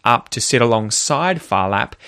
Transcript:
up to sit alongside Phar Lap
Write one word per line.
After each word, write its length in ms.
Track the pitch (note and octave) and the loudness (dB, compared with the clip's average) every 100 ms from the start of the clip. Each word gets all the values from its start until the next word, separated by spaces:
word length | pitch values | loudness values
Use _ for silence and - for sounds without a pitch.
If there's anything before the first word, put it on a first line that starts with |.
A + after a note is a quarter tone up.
up 240 | - A#2+ - | 0 0 0
to 100 | - | -6
sit 200 | - C3 | -2 2
alongside 800 | A#2+ A2+ G#2+ - - D3 F3 F3 | 4 2 0 -4 -2 -2 0 -2
Phar 280 | - G2 F#2+ | -2 -2 0
Lap 260 | G2+ A2+ - | -2 -4 -8